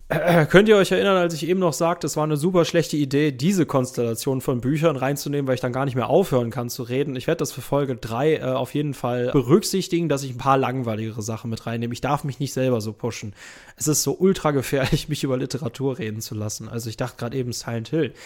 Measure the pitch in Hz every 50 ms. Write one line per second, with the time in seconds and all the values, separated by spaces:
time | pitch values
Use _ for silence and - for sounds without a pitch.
0 | - - - 160 - 175 170 170 151 147 - 175 214 214 214 202 185 - 190 180
1 | 190 196 190 185 175 170 165 147 160 151 180 190 185 170 147 - 170 165 175 175
2 | - 151 - 156 151 151 151 147 143 185 185 175 160 160 - 170 156 - - 151
3 | 147 131 131 139 151 151 135 120 131 180 202 185 151 - - 135 127 123 - -
4 | 120 117 113 113 - 139 131 131 - - 135 120 113 123 156 151 160 165 143 131
5 | 131 135 143 143 - 147 143 143 139 131 127 120 - 127 120 131 135 139 120 127
6 | 113 107 131 175 196 - - 123 120 117 107 127 120 120 - - 123 113 123 131
7 | 147 151 131 127 - - 165 170 156 - - - 120 - - 139 143 135 127 113
8 | - 113 113 117 139 156 156 - - 131 131 131 131 - - 147 151 151 131 -
9 | - 123 120 123 123 123 - 147 120 117 151 214 - - - 190 175 - - 170
10 | 170 156 143 139 139 135 123 120 120 135 135 139 131 117 127 135 127 117 110 104
11 | 113 110 107 120 104 107 113 104 - 117 110 110 - 117 117 117 117 117 120 -
12 | - 131 147 147 - 147 123 - 143 131 - 135 131 131 123 113 104 110 104 -
13 | - 120 107 - - 107 101 - - - - - - - - - - 151 151 -
14 | - 139 139 - 180 190 190 - - 151 147 135 123 - - 139 127 113 - 147
15 | - - 147 - - 139 127 127 135 - - 120 - 113 - - 135 139 127 -
16 | 113 107 107 110 110 - 113 107 107 107 - - 110 107 - 117 113 117 110 -
17 | 127 120 - - 123 120 123 135 123 123 117 - - - 117 117 110 - - 160
18 | 151 117 - - -